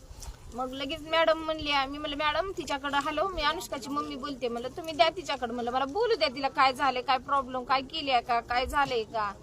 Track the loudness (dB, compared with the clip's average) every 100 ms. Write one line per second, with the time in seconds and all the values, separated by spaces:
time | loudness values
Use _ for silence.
0 | -12 -16 -14 -14 -12 -6 -6 -4 -6 -6
1 | 0 4 4 2 0 -4 0 0 0 -4
2 | -6 0 0 2 0 -4 -4 -4 0 0
3 | 0 0 0 0 0 0 -4 -8 -4 -4
4 | -4 -6 -8 -4 -4 -4 -6 -8 -2 4
5 | 4 2 -4 -4 -4 -4 0 0 0 2
6 | 2 2 0 0 0 4 4 6 2 2
7 | 2 0 2 0 0 -2 2 0 0 -4
8 | 2 2 4 0 2 0 2 2 2 2
9 | -2 -2 -2 -4